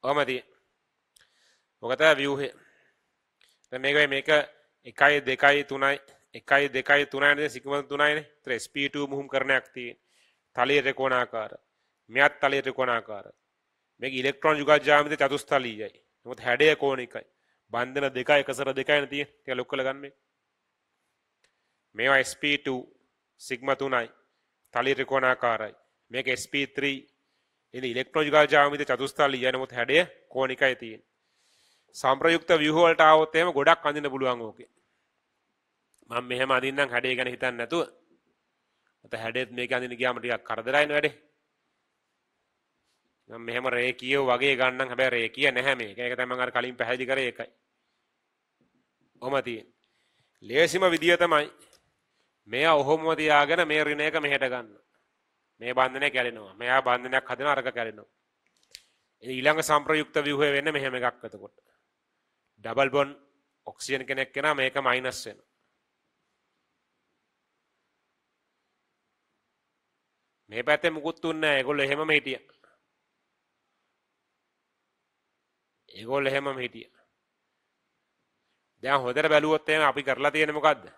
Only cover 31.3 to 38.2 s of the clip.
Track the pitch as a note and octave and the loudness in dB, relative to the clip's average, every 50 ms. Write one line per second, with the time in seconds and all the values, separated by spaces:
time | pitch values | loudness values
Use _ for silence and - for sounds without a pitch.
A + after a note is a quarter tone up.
31.3 | _ _ _ _ _ _ _ _ _ _ _ _ _ - - C3 C3+ C#3 D#3+ E3 | _ _ _ _ _ _ _ _ _ _ _ _ _ -2 2 2 2 4 4 2
32.3 | E3 E3+ E3 - F3 D#3+ D3+ D3+ D#3 E3 E3+ E3 E3 D#3+ D#3+ D#3 D#3 D#3 D#3 D#3 | 2 2 2 2 2 4 4 2 4 6 6 6 6 8 8 8 8 8 6 4
33.3 | - D#3+ E3 F3+ D#3+ C#3+ C#3 D3+ E3 - - D3+ D3 D3+ D3 C#3+ C3 C3+ C3 C3 | 2 0 0 2 0 4 6 6 6 6 4 -4 -4 -2 -4 -6 -4 -2 -2 -2
34.3 | B2 A#2+ A#2 A2 G2+ - B2 _ _ _ _ _ _ _ _ _ _ _ _ _ | -2 -2 -6 -12 -14 -16 -20 _ _ _ _ _ _ _ _ _ _ _ _ _
35.3 | _ _ _ _ _ _ _ _ _ _ _ _ _ _ _ _ A#2 A#2+ B2 B2 | _ _ _ _ _ _ _ _ _ _ _ _ _ _ _ _ -8 -8 -6 -6
36.3 | B2 B2+ C3 C3+ C3+ B2+ B2+ C3+ C3+ C#3 C#3+ C3 A#2+ A#2+ B2+ C3 B2+ A#2+ B2+ B2 | -4 -2 0 2 2 0 0 -2 0 0 -2 0 0 -4 -2 -2 -2 -2 -4 -6
37.3 | B2 A#2+ - C3 B2 A#2 A#2 A#2 E3 E3+ D3+ - - _ _ _ _ _ | -6 -6 -6 -6 -4 -6 -8 -4 -4 -4 -4 -4 -8 _ _ _ _ _